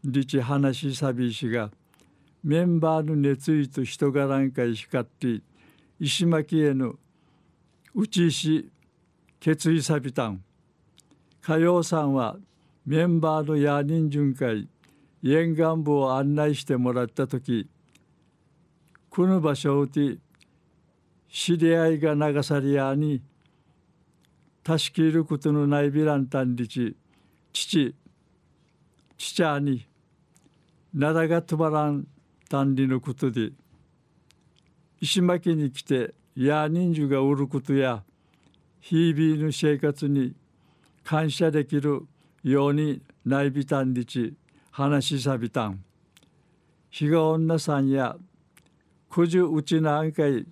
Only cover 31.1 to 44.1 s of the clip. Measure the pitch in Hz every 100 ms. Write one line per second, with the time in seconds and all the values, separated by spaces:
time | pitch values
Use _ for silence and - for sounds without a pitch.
31.1 | 160 165 170 165 156 160 151 151 143 -
32.1 | _ _ _ _ 143 139 131 135 131 139
33.1 | 123 135 120 110 - _ _ _ _ _
34.1 | _ _ _ _ _ _ _ _ _ 147
35.1 | 196 180 180 175 160 143 131 - 131 117
36.1 | - _ - 131 151 151 165 180 160 143
37.1 | 139 135 143 135 139 127 139 131 117 -
38.1 | _ _ _ _ _ _ _ - 160 170
39.1 | 147 160 156 156 143 156 143 151 143 147
40.1 | 139 123 - _ _ _ _ _ _ -
41.1 | 156 156 - 165 151 147 147 147 139 -
42.1 | _ _ _ 120 139 139 147 151 135 _
43.1 | - - 139 143 139 135 143 131 123 120